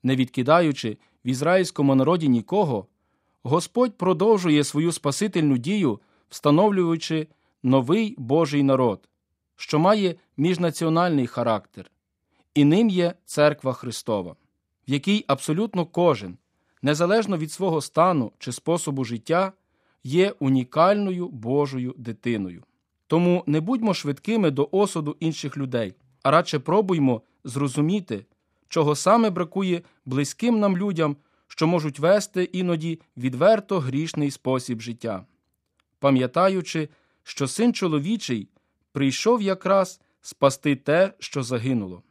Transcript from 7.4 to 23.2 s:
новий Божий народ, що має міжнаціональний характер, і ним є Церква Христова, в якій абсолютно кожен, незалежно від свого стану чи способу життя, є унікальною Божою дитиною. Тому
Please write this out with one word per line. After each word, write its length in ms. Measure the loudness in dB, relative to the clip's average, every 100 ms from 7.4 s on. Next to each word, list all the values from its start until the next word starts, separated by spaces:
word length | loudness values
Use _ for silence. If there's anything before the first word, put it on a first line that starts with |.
| _ _
новий 520 | 2 2 2 0 0 -6
Божий 440 | -2 0 2 0
народ, 460 | 2 2 2 -2 _ _ _ _ _ _
що 220 | -4 2
має 360 | 2 2 0 -4 _ -2
міжнаціональний 880 | 0 0 -2 -2 -2 0 0 0 -2
характер, 640 | -2 -2 -2 _ -20 -20 _ _ _ _ _ _
і 100 | 2
ним 240 | 4 4 2
є 260 | 2 -2 -4
Церква 480 | -8 2 2 2 -6
Христова, 640 | -6 -10 -10 -4 -4 -6 -16 _ _ _ _ -6
в 20 |
якій 340 | -4 0 0 0
абсолютно 600 | -2 -2 -2 -2 -4 -4
кожен, 520 | 0 2 0 -6 -16 _ _ _ _
незалежно 560 | -2 0 2 2 0 -4
від 140 | -6
свого 280 | -4 -4 -2
стану 520 | -2 2 2 2 -2 _
чи 140 | -12
способу 520 | -8 -4 -4 -4 -6
життя, 480 | -6 -8 -2 -2 -2 _ _ _ _ _
є 300 | -2 2 0 0
унікальною 880 | 0 0 0 2 4 4 -2 -4 -8
Божою 680 | -8 -4 -2 -2 -6 -8 -10
дитиною. 640 | -14 -8 -4 -4 -6 -12 _ _ _ _ _
Тому 380 | 2